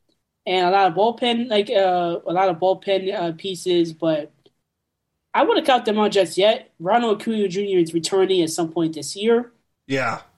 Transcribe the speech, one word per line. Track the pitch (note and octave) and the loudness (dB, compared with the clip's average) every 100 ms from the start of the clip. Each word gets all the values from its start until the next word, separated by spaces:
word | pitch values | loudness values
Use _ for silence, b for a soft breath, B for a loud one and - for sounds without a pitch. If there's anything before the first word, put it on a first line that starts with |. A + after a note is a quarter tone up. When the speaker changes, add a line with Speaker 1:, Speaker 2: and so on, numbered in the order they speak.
| _ _ _ _ - | _ _ _ _ -4
Speaker 1:
and | F#3 F3+ | 0 2
a | |
lot | G3 F#3+ | 4 2
of | |
bullpen, | E3+ G#3+ A#3 B3 A#3 A#3+ | 2 0 0 -2 -2 0
like, | G#3 G#3 | 0 2
uh, | A3 F#3+ F3+ F3 E3+ - | 2 2 2 0 -4 -4
a | |
lot | E3+ F#3+ | 0 0
of | E3+ | 2
bullpen, | F#3 F#3 - G3 F#3+ G3+ | 0 0 -2 -2 -2 -4
uh, | E3+ E3 | -6 -6
pieces, | G3 F#3 F#3 F3 E3 | -8 -6 -2 0 0
but | D#3+ E3 D#3 D3+ _ _ _ _ _ _ _ _ _ _ | -2 -2 -2 -4 _ _ _ _ _ _ _ _ _ _
I | G#3+ | 0
wouldn't | D4+ A4+ - | 2 2 2
count | B3+ A#3 | 2 2
them | G#3 | 0
out | G#3+ | 2
just | G4 F#4 - | 2 0 2
yet. | G3+ A3+ - _ | 2 2 -4 _
Ronald | E3 A#3 A#3+ G#3 | 0 0 2 -2
Acuna | A#3 A3 G3+ | -2 -2 -2
Junior | F3+ G3+ F#3 | -2 0 0
is | E3 | 2
returning | E3+ D#3+ F#3+ F#3 F#3+ | -2 -2 0 2 2
at | D#3+ | 0
some | D#3+ E3 | -2 -4
point | E3+ D#3+ D#3 | -2 -4 -4
this | C#3 G3 | -10 -4
year. | G#3+ A#3 B3 _ _ _ - | 0 0 -2 _ _ _ -6
Speaker 2:
Yeah. | C3+ A#2+ G#2+ - | -4 -4 -6 -12